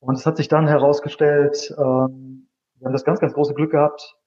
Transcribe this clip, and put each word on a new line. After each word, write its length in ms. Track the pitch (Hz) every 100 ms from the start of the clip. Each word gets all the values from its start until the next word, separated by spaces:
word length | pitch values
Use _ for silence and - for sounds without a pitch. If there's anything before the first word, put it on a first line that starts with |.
Und 140 | -
es 100 | 131
hat 140 | - 160
sich 100 | 151
dann 200 | 156 156
herausgestellt, 1040 | 147 139 147 147 - 147 147 147 147 - 156
ähm, 720 | 135 131 131 131 131 131 _ _ _ _
wir 100 | 131
haben 60 |
das 120 | 131
ganz, 160 | - 175
ganz 140 | 160
große 180 | - 147
Glück 200 | 143 156
gehabt 440 | 156 147 - - _